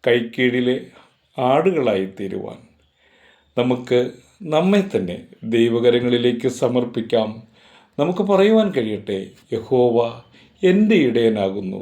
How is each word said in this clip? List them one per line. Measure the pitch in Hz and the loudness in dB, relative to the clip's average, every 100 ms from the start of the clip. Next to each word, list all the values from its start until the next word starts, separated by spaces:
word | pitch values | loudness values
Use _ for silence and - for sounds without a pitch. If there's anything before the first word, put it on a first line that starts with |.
കൈക്കീഴിലെ | - 120 117 - 127 123 123 127 - - _ _ _ - | 2 0 0 0 0 2 -2 -2 -6 -20 _ _ _ -4
ആടുകളായി | 127 139 180 170 123 98 95 | 0 2 2 0 0 0 -4
തീരുവാൻ | - 98 98 - 110 - _ _ _ _ _ _ _ _ - | -8 -8 -8 -10 -14 -20 _ _ _ _ _ _ _ _ -2
നമുക്ക് | 123 123 123 123 120 - _ _ | 0 -2 0 0 0 -8 _ _
നമ്മെ | 175 156 180 202 | -2 0 2 2
തന്നെ | 196 107 92 90 - - | 2 -4 -4 -10 -14 -16
ദൈവകരങ്ങളിലേക്ക് | 110 117 117 117 120 120 123 120 120 117 131 | -2 2 2 4 2 2 2 2 2 0 -4
സമർപ്പിക്കാം. | 127 127 123 123 - 113 117 110 107 - _ _ - _ - | -2 -2 0 -2 -6 -2 -2 -2 -8 -18 _ _ -20 _ -4
നമുക്ക് | 151 180 | -4 -2
പറയുവാൻ | 196 190 202 220 208 | 0 2 4 4 2
കഴിയട്ടെ, | 143 110 104 101 98 95 - _ | -2 -4 -6 -6 -8 -8 -18 _
"യഹോവ | 107 - 131 123 113 117 120 - _ _ _ | -8 -2 0 2 2 -2 -6 -20 _ _ _
എൻ്റെ | 185 185 214 214 | 2 4 4 4
ഇടയനാകുന്നു | 131 113 113 107 95 95 95 95 | 2 2 2 2 -2 -4 -8 -10